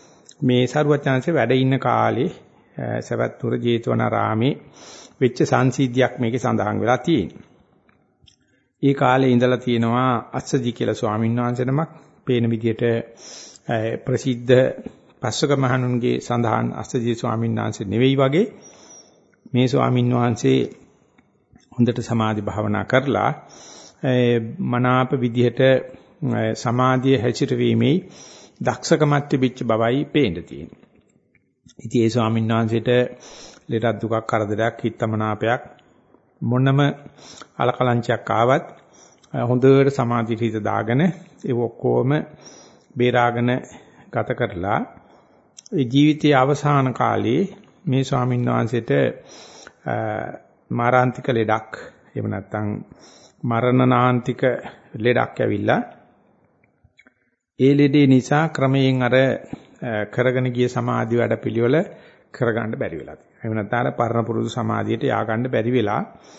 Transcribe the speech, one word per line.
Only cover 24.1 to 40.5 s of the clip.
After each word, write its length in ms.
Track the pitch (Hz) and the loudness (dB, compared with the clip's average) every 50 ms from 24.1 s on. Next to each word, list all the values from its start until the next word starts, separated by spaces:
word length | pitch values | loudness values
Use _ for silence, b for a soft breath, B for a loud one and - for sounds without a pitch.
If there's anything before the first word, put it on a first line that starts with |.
| 127 123 123 120 120 117 113 113 - 127 127 | 0 2 2 2 2 0 -2 -6 -10 -8 -6
මනාප 460 | 127 123 120 127 127 127 127 131 127 147 | -4 -2 0 0 2 2 2 0 0 -2
විදිහට, 460 | 123 123 120 113 123 120 120 117 - | -2 -2 -2 0 0 0 0 2 2
අ, 840 | 131 131 131 127 - - - - - _ _ - - 127 113 113 113 110 110 | 4 4 4 2 0 -6 -16 -20 -20 _ _ -8 -4 -4 -2 -2 -2 -2 -4
සමාධිය 600 | - - 120 117 123 127 131 127 127 123 135 135 117 | -4 -4 -2 0 2 2 2 2 2 2 2 2 2
හැසිරවීමේ 760 | 107 123 117 - 143 123 131 120 123 120 113 113 117 131 156 190 - B B B B B B B B B B B | 2 0 -2 -2 -2 -2 0 0 0 2 2 2 2 2 2 0 -2 B B B B B B B B B B B
දක්ෂකමක් 640 | - 123 120 - - - 170 143 151 147 147 139 143 | -4 -4 -4 -2 0 0 2 2 4 2 2 0 0
තිබිච්ච 320 | - 165 127 127 123 - - 127 | -2 -2 0 0 0 -2 -2 -4
බවයි 400 | 113 113 110 113 117 127 143 151 | -2 0 2 2 2 0 0 -2
පේන්න 320 | - - 151 135 101 80 85 | -2 0 0 0 0 -2 -6
තියෙන්නේ. 380 | 78 - - 71 71 - - _ _ _ _ _ _ _ _ _ _ _ _ _ _ _ _ _ _ - - | -10 -12 -14 -14 -14 -16 -18 _ _ _ _ _ _ _ _ _ _ _ _ _ _ _ _ _ _ -20 -20
ඉතින් 260 | - - 110 - 120 | -16 -8 -2 2 2
ඒ 80 | 113 113 | 2 4
ස්වාමීන් 380 | 110 123 110 110 113 113 110 110 | 2 2 0 2 2 0 0 0
වහන්සේට 420 | 117 113 113 110 113 117 110 123 123 123 123 - - B B B B B B B B B B | 2 2 2 2 0 0 2 2 2 2 2 0 -4 B B B B B B B B B B
ලෙඩක් 320 | - 117 110 117 117 107 | -6 -4 -2 0 -2 -2
දුකක් 300 | 101 117 104 110 113 - | -2 -4 -2 -2 -2 -2
කරදරයක් 500 | - 123 110 107 101 104 104 113 117 117 - | -2 -2 -2 0 -2 -2 -2 -2 -2 -2 -4
හිතමනාපයක් 840 | - 110 - - 120 110 110 107 107 110 107 107 110 113 123 131 - - - _ _ _ _ _ _ _ _ _ _ _ _ - | -6 -6 -4 -4 -4 -2 -2 -2 -2 -2 -2 -2 0 0 -2 -2 -4 -12 -20 _ _ _ _ _ _ _ _ _ _ _ _ -6
මොනම 420 | - 117 123 127 131 135 135 143 143 143 147 - - - B B B B B B B B B | -4 0 0 2 2 2 4 4 2 2 0 -4 -12 -20 B B B B B B B B B
අලකලංචයක් 760 | - 123 123 - - 127 123 120 117 113 - 117 107 - - | -2 -2 0 0 0 0 0 0 0 0 0 -2 -2 -2 -2
ආවත්, 340 | 107 110 117 123 139 - - - - - - b b b b b b b b _ - | 2 2 4 4 4 2 0 -6 -18 -20 -20 b b b b b b b b _ -6
අ, 120 | 131 120 | -4 -2
හොඳට 440 | 120 123 123 127 135 135 135 135 135 | 0 2 4 6 6 6 6 4 2
සමාධියට 500 | 135 - 123 120 120 117 113 110 113 107 | 2 0 -2 0 0 -2 -2 -2 -2 -2
හිත 160 | 120 113 | -2 -4